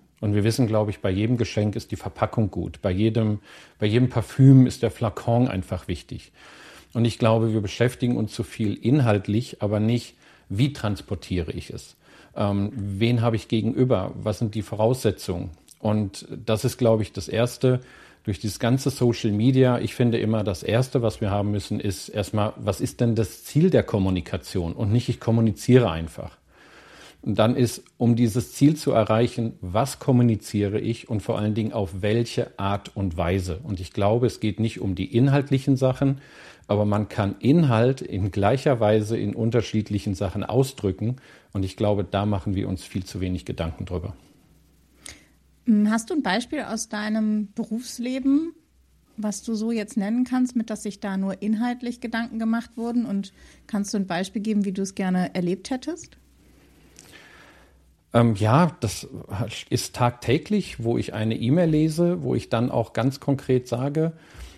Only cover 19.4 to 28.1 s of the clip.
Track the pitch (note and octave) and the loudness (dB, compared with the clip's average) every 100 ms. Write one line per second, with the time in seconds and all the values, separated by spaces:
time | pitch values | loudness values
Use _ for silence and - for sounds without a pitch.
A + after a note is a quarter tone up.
19.4 | A#2+ C3 B2+ A#2+ A2+ - A#2+ A2 G#2+ A2 | 4 4 4 2 -4 0 2 2 0 0
20.4 | G#2 - - A2 C3 C3+ A2+ - G#2 G2+ | -2 -4 0 0 2 0 -2 -2 -2 0
21.4 | G#2 G#2 - G#2+ G#2 F#2+ - G#2+ G#2 G#2+ | 0 -2 -4 -4 -4 -6 -6 -6 -2 -2
22.4 | G#2 - G#2 F#2+ B2+ - A#2+ A2 A2 - | -2 -2 -4 -2 -4 0 0 2 -2 -6
23.4 | - D3 F3+ B2+ - G#2 F#2+ F#2 - F#2+ | -2 2 4 4 2 0 2 0 -2 -8
24.4 | - F#2+ E2+ - G#2 A#2 - A2+ - A2+ | -6 -4 -4 -2 0 2 0 -2 0 2
25.4 | A2+ G#2+ - B2 A2 D#2+ E2 - - - | 2 0 6 6 6 0 -6 -10 -14 -16
26.4 | _ _ - - - - - - - G2+ | _ _ -20 -20 -20 -20 -20 -10 -4 2
27.4 | A2 B2 A#2+ - - _ A#2+ | 2 4 0 0 -14 _ 2